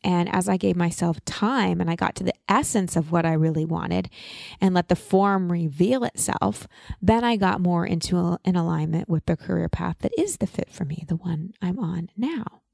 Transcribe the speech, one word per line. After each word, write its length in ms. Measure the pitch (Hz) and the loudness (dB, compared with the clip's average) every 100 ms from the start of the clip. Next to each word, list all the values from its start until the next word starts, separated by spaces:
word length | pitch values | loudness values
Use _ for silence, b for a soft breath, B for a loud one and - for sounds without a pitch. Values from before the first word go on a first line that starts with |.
And 280 | 180 180 170 | 2 2 2
as 160 | 185 185 | 0 0
I 80 | 185 | 2
gave 200 | 196 175 | 2 2
myself 480 | 170 - 170 160 | 0 0 -2 -2
time 560 | - - 208 262 185 175 | -6 -2 0 2 0 0
and 100 | 170 | -2
I 60 | 170 | 0
got 180 | - - | -2 -2
to 80 | |
the 100 | 185 - - | -4 -4 0
essence 460 | 196 196 214 180 | 2 2 0 0
of 160 | 165 151 | 0 2
what 160 | 170 165 | 0 2
I 60 | |
really 320 | 160 160 156 | 2 2 2
wanted 440 | 160 165 170 175 185 B B B B B | -2 -2 -2 -2 -4 B B B B B
and 120 | 190 | 2
let 160 | 180 170 | 2 2
the 60 | |
form 560 | 175 - 190 202 196 180 | 0 2 2 4 2 0
reveal 540 | 170 160 143 185 262 | 0 -2 0 2 2
itself, 640 | 240 - - - 202 208 - B B B | 0 -2 -4 0 -2 -2 -12 B B B
then 220 | 190 226 | 4 4
I 120 | 240 226 | 4 2
got 240 | 190 196 | 2 2
more 240 | 180 175 | 2 2
into 320 | 175 165 - 175 | 0 -2 0 0
a-, 220 | 175 175 | 2 0
an 100 | - | 0
alignment 540 | 180 165 160 156 160 - | 0 0 0 0 -2 0
with 180 | 160 - | -2 0
the 100 | 170 | -4
career 320 | - - - | -2 -2 0
path 280 | - 180 - | -2 -4 -4
that 120 | - 453 | -4 0
is 200 | 381 - | -2 -2
the 100 | 202 | -4
fit 240 | - - | -4 -8
for 140 | - | -6
me, 200 | 143 160 156 | -6 -6 -6
the 80 | 165 | -6
one 380 | 180 156 180 - | -4 -4 -6 -6
I'm 200 | 180 190 | -6 -4
on 300 | 170 175 170 - | -4 -4 -8 -6
now. 460 | 254 320 - - _ | -4 -4 -8 -14 _